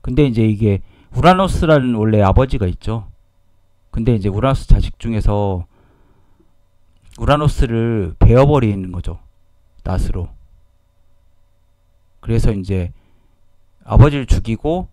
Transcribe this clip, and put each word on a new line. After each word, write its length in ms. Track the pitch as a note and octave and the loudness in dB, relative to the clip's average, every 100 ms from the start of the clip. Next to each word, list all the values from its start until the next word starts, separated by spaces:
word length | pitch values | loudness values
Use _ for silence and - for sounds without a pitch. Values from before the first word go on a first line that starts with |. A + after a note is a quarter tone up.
근데 240 | - B2+ | -4 0
이제 180 | C#3+ A2+ | 0 2
이게 380 | A2 G#2 A2 G2 - _ _ | 0 0 -2 -2 -6 _ _
우라노스라는 800 | B2+ D3+ F#3 F#3+ - E3+ D3+ B2+ | 0 2 2 0 -2 2 2 2
원래 280 | A2+ G#2+ G#2+ | -2 0 2
아버지가 440 | G2 G2 C3 B2+ F#2+ | 4 2 2 -2 -4
있죠. 440 | F2 - A2+ G2+ - _ _ _ _ _ _ _ | -6 -8 -8 -10 -20 _ _ _ _ _ _ _
근데 240 | A#2+ A2+ | -4 -2
이제 160 | A2+ G2+ | 0 -2
우라노스 380 | G2 C3 C3+ - | -2 -2 -2 4
자식 300 | - - - | 2 2 -8
중에서 680 | A#2 G#2+ G2 G2+ G2+ F#2 F2 _ _ _ _ _ _ _ _ _ _ _ _ _ - - | -6 -2 -2 -2 -2 -4 -8 _ _ _ _ _ _ _ _ _ _ _ _ _ -20 -8
우라노스를 960 | A#2 D3 D3 - C3 A2+ A#2 A2+ F2+ - | 0 0 0 0 -2 0 -2 -2 -4 2
베어버리는 720 | A2 A#2 C#3 D3 A2+ G2 F#2 | 4 6 4 2 0 -4 -8
거죠. 300 | F2 F2 E2+ - _ _ _ _ - | -8 -10 -12 -18 _ _ _ _ -16
낫으로. 460 | - F#2 F2+ F#2 E2+ - - _ _ _ _ _ _ _ _ _ _ _ _ _ _ _ _ _ | -6 -4 -4 -4 -8 -14 -20 _ _ _ _ _ _ _ _ _ _ _ _ _ _ _ _ _
그래서 300 | - A2+ A#2+ | -4 0 0
이제 420 | G2+ F#2 F#2+ F2 - _ _ _ _ _ _ _ _ | 0 -4 -4 -4 -10 _ _ _ _ _ _ _ _
아버지를 400 | - A2 C#3+ C#3+ | -4 4 4 4
죽이고 640 | B2 - - A2+ D3 F3 F3+ | -2 -2 -2 -6 -4 -6 -8